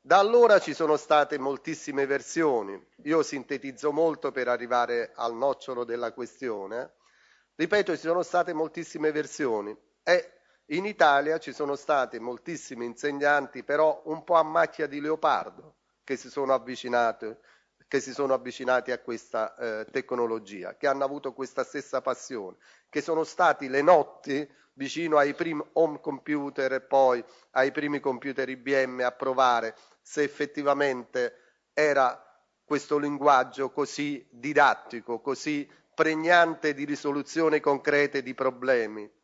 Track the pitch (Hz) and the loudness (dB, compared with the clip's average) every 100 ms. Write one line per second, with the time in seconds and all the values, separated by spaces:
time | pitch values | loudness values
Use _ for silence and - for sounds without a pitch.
0 | 135 180 202 240 233 202 - 139 160 151 | 6 4 6 6 8 6 4 -4 0 0
1 | - 151 143 147 135 135 - 151 - 139 | 4 2 4 -2 -4 -6 -8 -10 -6 -4
2 | 139 139 131 - 156 123 98 98 _ _ | -2 -2 -4 -2 0 0 -2 -12 _ _
3 | 147 160 151 143 120 139 139 127 147 147 | -2 0 0 -4 -8 -8 -8 -6 -4 2
4 | 165 151 143 131 123 120 120 123 120 120 | 0 0 -6 -4 -2 -2 0 0 0 -2
5 | 113 - 120 117 135 127 - 123 120 120 | -4 -6 -6 -2 -2 -2 -6 -8 -6 -6
6 | 117 110 120 _ 131 104 95 113 147 _ | -6 -8 -14 _ -8 -8 -8 -10 -10 _
7 | _ _ _ _ _ _ 165 208 190 156 | _ _ _ _ _ _ 0 0 0 -2
8 | 160 165 156 180 170 160 156 160 160 160 | -2 -2 0 0 0 -2 -4 -6 -12 -2
9 | 156 151 147 - 143 107 101 107 _ _ | -2 -2 -6 -4 -2 -2 -4 -12 _ _
10 | - 175 160 _ _ _ _ 151 202 202 | 2 2 2 _ _ _ _ -6 -4 2
11 | 160 139 143 160 156 131 147 143 - 147 | 4 6 2 -2 -4 -8 -6 -6 0 0
12 | 123 117 117 120 - 160 - 123 120 117 | 0 -6 -10 -10 -10 -12 -12 -10 -10 -6
13 | 147 143 143 147 151 131 - 147 156 151 | -6 0 2 2 0 -12 -4 0 2 0
14 | - 160 156 170 156 165 160 - 151 143 | -6 -10 2 2 4 2 0 -2 -6 -6
15 | 147 156 156 117 87 - 147 _ _ _ | -4 -2 0 0 -2 -14 -20 _ _ _
16 | - 131 127 143 135 131 117 127 127 120 | -8 -8 -8 -6 0 0 -2 -12 -2 0
17 | 117 107 110 - _ _ _ _ _ 139 | 0 -2 -10 -12 _ _ _ _ _ -4
18 | 135 123 139 131 123 120 127 127 123 123 | -4 -4 0 0 -2 -8 0 0 0 -8
19 | - 117 - 117 110 - 120 107 107 135 | -6 -10 -6 -4 -4 -6 -6 -6 -6 -8
20 | 127 123 120 113 101 101 90 - 147 135 | -4 -2 -2 -4 -8 -12 -12 -4 -2 0
21 | 139 143 135 123 131 - 127 147 - 131 | -2 -4 -10 -10 -10 -6 -6 -6 -6 -4
22 | 131 123 - 123 95 90 _ _ _ 151 | -4 -6 -6 -10 -10 -16 _ _ _ -6
23 | 147 160 156 - 175 143 139 131 147 175 | -2 -2 -2 2 2 2 0 2 6 6
24 | 143 - - 139 147 _ _ _ 135 151 | 4 -8 -6 -6 -6 _ _ _ -8 -4
25 | 165 151 143 139 170 151 - - 160 147 | 2 4 4 0 -4 -4 -4 0 0 0
26 | - 139 - 151 143 139 131 131 - 135 | -8 -10 -4 -4 -4 -4 -2 -2 0 4
27 | 135 123 113 - _ 127 135 135 147 143 | 4 2 -4 -20 _ 0 0 0 -4 -2
28 | 139 123 135 131 127 131 123 139 131 127 | -4 -4 -6 -6 -6 -6 -2 0 0 0
29 | 123 - 135 127 127 120 113 - _ _ | -4 -2 -4 4 4 4 0 -8 _ _
30 | - - 143 143 143 151 143 143 143 127 | -12 -2 -2 -2 -6 -2 0 2 2 0
31 | 117 131 120 - _ _ _ - 151 139 | -4 -4 -4 -6 _ _ _ 0 2 4
32 | 127 123 - _ _ _ _ 147 - 147 | 2 0 -16 _ _ _ _ -4 0 -2
33 | 147 143 143 135 131 123 135 - 139 - | -2 0 6 6 4 -4 -6 -4 -6 -4
34 | 147 139 - 120 135 147 139 107 - 120 | -6 -6 -12 -14 0 6 6 4 -4 -14
35 | 107 117 - 131 - 147 143 _ _ - | -8 -6 -4 -6 -4 -6 -6 _ _ 0
36 | 156 156 160 175 165 160 156 139 147 147 | 0 2 4 6 6 2 -4 -2 -4 -4
37 | 147 143 139 160 160 151 147 139 151 147 | -4 -4 -4 0 2 2 2 0 2 2
38 | 143 139 127 127 131 123 127 127 110 107 | 2 0 -6 -2 -2 -2 0 2 0 -6
39 | 104 _ | -14 _